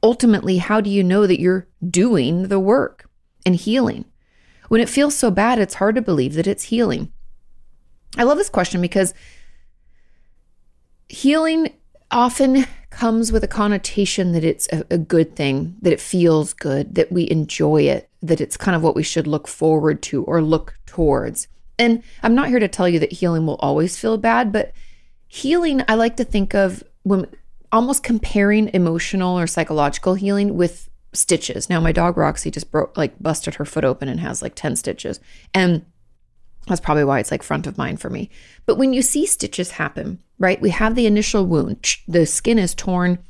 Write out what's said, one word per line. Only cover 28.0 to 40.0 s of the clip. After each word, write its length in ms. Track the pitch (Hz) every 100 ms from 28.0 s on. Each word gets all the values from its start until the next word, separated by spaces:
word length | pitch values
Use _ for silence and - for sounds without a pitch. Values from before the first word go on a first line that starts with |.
comparing 680 | - 226 - 208 202 214 214
emotional 680 | 196 175 165 - 196 180 180
or 80 | 165
psychological 680 | - 160 151 143 - -
healing 420 | 190 196 202 202 175
with 320 | 175 - - - -
stitches. 560 | - - 170 - - -
Now, 120 | 175
my 120 | 165
dog 240 | 160 175 170
Roxy 340 | 147 - 160
just 200 | - -
broke, 260 | 156 - -
like, 260 | 151 -
busted 340 | 160 151 - -
her 100 | 143
foot 180 | -
open 240 | 139 - 135
and 120 | -
has, 200 | 165 123
like, 140 | 120
ten 200 | - 151
stitches. 460 | 123 - - - - - - -
And 320 | 190 185 165 - _ _ _ _ _ - - -
that's 140 | -
probably 240 | - 151
why 140 | 139 139
it's, 120 | -
like, 120 | -
front 240 | - - 160
of 100 | -
mind 240 | 131 -
for 80 | -
me. 220 | - - - - -
But 140 | - -
when 160 | 269
you 80 | 254
see 240 | - 294 392
stitches 460 | - - - 180
happen, 460 | - 165 -